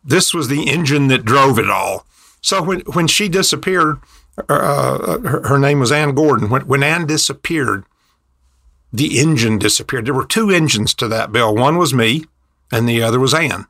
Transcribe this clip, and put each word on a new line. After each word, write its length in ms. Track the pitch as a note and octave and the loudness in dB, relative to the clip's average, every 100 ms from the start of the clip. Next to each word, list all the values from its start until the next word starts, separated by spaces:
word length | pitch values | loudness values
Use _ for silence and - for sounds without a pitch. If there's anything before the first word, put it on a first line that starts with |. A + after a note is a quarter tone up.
this 300 | C#3 E3+ - | 0 0 0
was 140 | E3+ B2+ | -2 -2
the 220 | C#3 D3 | -2 -2
engine 380 | D3+ D3 D3 C3+ | 0 0 2 2
that 180 | C3 | 2
drove 320 | A2 C#3 C3+ A#2 | 2 4 4 4
it 100 | G2+ | 0
all. 360 | F#2+ G2 F#2 _ _ _ _ | -2 -2 -6 _ _ _ _
So 200 | - G3 | -2 -2
when, 180 | E3+ F3+ | -2 -4
when 260 | - E3+ D#3+ | -4 -2 0
she 200 | - G#3 | 0 0
disappeared, 720 | F#3 F3+ C#3+ F#3 F#3 D#3 D3 - - _ - - | 0 0 -2 -2 0 0 -2 -12 -20 _ -14 -2
uh, 720 | D3 - C#3+ - C2+ - - | 0 2 0 0 -2 -4 -4
her, 280 | - C3+ - | -2 -4 0
her 120 | C#3 | 2
name 200 | C#3 D3 | 2 2
was 120 | A#2+ | 2
Ann 240 | D3 D3+ | 0 0
Gordon. 340 | C#3 D#3 A#2+ G#2+ | 2 2 2 0
When, 180 | C3 C3 | -2 0
when 160 | C#3 | 0
Ann 220 | C#3+ E3 | 2 0
disappeared, 800 | D#3 D#3 - C#3 - E3 A#2+ G2 - _ _ _ _ _ _ _ _ _ _ | -2 -2 -2 -6 -6 -2 -2 -4 -8 _ _ _ _ _ _ _ _ _ _
the 260 | A#2 D3 A#2 | -4 -2 2
engine 400 | D#3 C#3+ A2+ G#2+ | 2 2 0 0
disappeared. 460 | G#2 - - C3 | 0 -2 -4 -6
There 80 | A2+ | -4
were 120 | C3 | -4
two 240 | B2+ A3+ G#3+ | -2 0 2
engines 440 | F3+ D#3 A2 G#2+ | 2 2 0 -2
to 120 | - A#2 | -2 -4
that 220 | A2 G#2+ | -2 -2
bill. 240 | A2 A2+ | 2 2
One 220 | G#2+ C3 E3+ | 4 2 2
was 160 | E3 | 2
me, 320 | B2+ A2+ D3 - _ _ _ _ | 2 2 0 -6 _ _ _ _
and 180 | A#2 A#2 | -2 0
the 140 | A#2 | 0
other 160 | A2+ B2 | 0 0
was 140 | C3 | 0
Ann. 340 | D#3 D3+ F#2 | 0 -2 -4